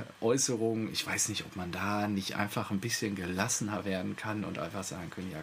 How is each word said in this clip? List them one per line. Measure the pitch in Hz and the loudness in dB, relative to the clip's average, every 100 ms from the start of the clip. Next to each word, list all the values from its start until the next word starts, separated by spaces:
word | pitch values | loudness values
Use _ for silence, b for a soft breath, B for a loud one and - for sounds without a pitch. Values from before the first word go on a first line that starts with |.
| - - | -6 0
Äußerung, | 113 135 - 113 113 113 110 | 4 6 4 4 2 2 0
ich | - | -2
weiß | - - - | 0 0 2
nicht, | 101 - | 0 -4
ob | 92 | -4
man | 87 | -4
da | 90 98 104 104 | 0 0 2 2
nicht | 98 95 - | 2 0 -2
einfach | 104 117 101 | 0 0 0
ein | 98 | 0
bisschen | 117 - 107 98 | 0 0 0 0
gelassener | 87 92 107 - 104 104 | -2 0 2 2 0 0
werden | 98 95 101 98 | 0 0 0 -4
kann | - 107 | -4 -2
und | 87 - | -4 -4
einfach | 85 101 | -4 -4
sagen | - 92 85 | -4 -6 -6
können, | - 92 | -6 -6
ja | 78 | -6